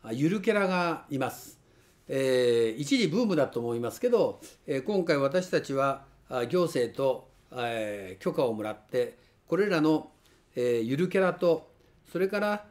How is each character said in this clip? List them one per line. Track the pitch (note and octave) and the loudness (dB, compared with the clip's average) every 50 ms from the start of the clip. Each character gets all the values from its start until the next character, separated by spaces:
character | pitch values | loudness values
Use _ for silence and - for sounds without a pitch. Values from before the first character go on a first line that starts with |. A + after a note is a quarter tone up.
あ、 | - A2+ | -8 -8
ゆ | A2+ B2+ C#3+ E3 | -4 0 0 0
る | G3 A3 | 0 0
キ | F#3+ A3+ | 0 0
ャ | G#3+ | 2
ラ | G#3 G3 | 2 2
が | F#3 F#3 F3+ F3 E3+ D#3+ - - - | 2 2 0 0 0 -2 -4 -8 -8
い | D3 C3 | -4 -4
ま | C3 A#2 | -2 -4
す。 | - - - - - _ _ _ _ _ _ _ _ _ _ | -4 -8 -18 -20 -20 _ _ _ _ _ _ _ _ _ _
え | - - C3+ C3+ C3 B2+ B2+ B2 A#2+ A#2 A#2 A#2 A2+ A2+ | -6 -2 0 2 2 4 4 4 4 4 4 2 2 0
ー、 | B2+ | -4
一 | D3 C#3+ C#4 | -2 0 2
時 | B3+ A3 | 2 2
ブ | D#3+ D3 A3 | 2 2 0
ー | B3+ | 0
ム | G#3 F#3 | 2 2
だ | D3+ C3 | 2 0
と | B2+ - A#2 | 0 -2 -4
思 | A#2+ A#2+ A#2+ | -4 -2 -2
い | A#2 | -2
ま | A#2+ A#2+ | -4 -4
す | - - | -6 -2
け | - B3 | 0 2
ど、 | A#3+ A3 E3 A2+ G2 - - - - _ _ | 4 4 2 2 0 -6 -16 -20 -20 _ _
え | - C#3+ | -4 -4
ー、 | C3+ B2+ | -4 -2
今 | - G#3 F#3+ F3 | -2 -2 -2 2
回 | E3 D#3 C#3+ | 2 2 2
私 | C#3 C#3 D#3 F#3 F3+ - | 2 2 0 0 -2 0
た | - D#3 | -2 -2
ち | - - C3+ | -2 0 -2
は、 | C3+ C3+ C#3 C3+ - - - _ _ _ | 0 0 0 0 -4 -8 -20 _ _ _
あ、 | _ C3 B2+ A#2+ | _ -4 -4 -2
行 | B2 E3+ F3+ F3 | 0 0 0 0
政 | D#3+ - C3 A#2+ A2 - | 2 0 0 -2 -2 -2
と、 | - C#3 C3+ B2 C3 - - _ _ _ _ | 0 0 0 0 -2 -6 -18 _ _ _ _
え | - B2+ B2 A#2 A#2 A2+ A2 G#2 G#2 G2+ G2 F#2 F#2 - | -8 -6 -4 -4 -2 -4 -4 -4 -6 -8 -10 -12 -14 -6
ー、 | - | -6
許 | F#3 D3+ | -4 0
可 | - C#3 | 0 0
を | A#2+ A2+ | 0 0
も | G#2+ G#2+ | -2 -6
ら | G#2+ | -8
っ | G#2+ - | -8 -10
て、 | _ _ - B2+ A#2+ - - _ _ _ _ _ _ | _ _ -2 -2 -2 -2 -6 _ _ _ _ _ _
こ | _ E3 | _ 0
れ | E3+ G#3 G#3 | 0 2 2
ら | F#3 D#3+ | 2 2
の、 | D3+ D#3 D#3 D3+ - - _ _ _ _ _ _ _ _ _ | 4 4 2 2 0 -6 _ _ _ _ _ _ _ _ _
え | B2+ B2 B2 A#2+ A#2 | -2 0 2 2 0
ー、 | |
ゆ | A2+ A#2 C3 | 0 0 0
る | C#3+ F3+ | 0 -2
キ | F3+ - F#3+ | 0 2 2
ャ | |
ラ | F#3 F3+ F3 | 2 2 0
と、 | - - F3 D#3+ D#3+ - - _ _ _ _ _ _ _ - | 0 2 2 2 2 -2 -14 _ _ _ _ _ _ _ -10
そ | - | -4
れ | E3+ F#3 | -2 -2
か | F#3+ G#3+ G3+ | -2 -2 -2
ら | G#3 G#3 G#3 G#3 - - | -2 -2 -2 -4 -8 -16